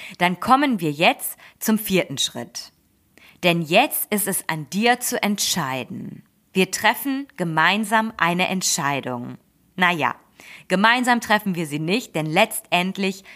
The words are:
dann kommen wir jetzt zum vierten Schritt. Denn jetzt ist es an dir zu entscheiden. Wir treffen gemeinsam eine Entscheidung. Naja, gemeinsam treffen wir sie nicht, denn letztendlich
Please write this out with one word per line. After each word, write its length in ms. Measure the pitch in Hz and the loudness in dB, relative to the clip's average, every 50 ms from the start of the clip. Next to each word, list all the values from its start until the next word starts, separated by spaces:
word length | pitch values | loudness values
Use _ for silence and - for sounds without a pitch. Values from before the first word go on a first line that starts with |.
| - - - - | -18 -12 -4 0
dann 220 | 180 180 180 - | 0 0 0 0
kommen 400 | - 220 262 269 302 277 240 185 | 2 2 4 4 4 2 0 0
wir 120 | 170 151 143 | 0 -2 0
jetzt 440 | 147 175 226 277 - - - - - - - _ - | 2 4 2 2 2 -4 -10 -10 -12 -18 -20 _ -6
zum 200 | - - 220 208 | 0 0 0 0
vierten 380 | - - 190 175 - - 139 | 2 0 0 0 0 0 -2
Schritt. 560 | 131 - - - 123 117 - - - - - _ _ _ _ _ _ _ _ _ _ _ - - - - | -4 -4 -4 -6 -8 -12 -12 -12 -16 -16 -16 _ _ _ _ _ _ _ _ _ _ _ -20 -8 0 2
Denn 180 | 175 170 170 | 2 2 2
jetzt 500 | 165 143 170 214 277 302 - - - - | 2 2 4 4 4 4 0 -4 -4 -2
ist 180 | 214 202 - - | -2 -4 -2 -2
es 200 | 180 - - - | -4 -6 -4 -6
an 220 | 160 156 147 - | -6 -6 -6 -6
dir 300 | 170 196 226 240 247 247 | -4 0 2 2 2 2
zu 220 | - - 247 - - | 0 -4 -4 -2 -2
entscheiden. 1000 | 202 208 - - - - 185 147 131 131 131 117 - - 123 127 - - - - _ _ _ _ _ - | -2 -2 -2 -2 -2 -2 -2 -4 -4 -4 -6 -6 -8 -10 -12 -12 -12 -14 -16 -20 _ _ _ _ _ 0
Wir 160 | 185 190 - | 0 0 0
treffen 560 | - - - 208 247 - - 277 269 269 277 - _ | 0 0 2 2 2 0 -2 -4 -4 -6 -6 -10 _
gemeinsam 800 | - 175 165 156 160 160 175 196 214 220 196 233 220 220 226 - | -6 -4 -2 2 2 4 4 4 2 0 2 2 2 0 0 -2
eine 320 | - 170 170 175 180 185 - | 0 0 0 2 2 0 0
Entscheidung. 880 | 185 190 - - - - 143 139 143 135 - 127 127 120 123 127 127 - _ _ _ _ _ _ _ | -2 -2 -2 -2 -2 -2 -2 -2 -2 -2 -4 -6 -6 -8 -8 -10 -14 -16 _ _ _ _ _ _ _
Naja, 400 | - 185 175 180 156 135 120 - - _ _ _ - - - - - - - | 0 2 2 2 2 0 -2 -2 -4 _ _ _ -20 -20 -20 -20 -14 -6 -2
gemeinsam 520 | 185 185 208 226 240 254 247 254 240 233 | 0 2 4 4 4 4 4 2 2 2
treffen 360 | - - 208 214 - 196 175 | 2 2 0 0 2 0 -4
wir 100 | 170 165 | -4 -4
sie 140 | 143 143 151 | -4 -4 -4
nicht, 340 | 156 165 196 254 240 - - | -2 0 -2 -2 -2 -4 -4
denn 120 | 165 156 | -4 -2
letztendlich 1000 | 156 156 180 220 - - - - - 165 175 175 185 190 202 196 190 190 - - - - | 0 2 2 2 2 0 -8 -8 -2 -2 0 0 -2 -2 -2 -2 -2 -4 -4 -12 -20 -20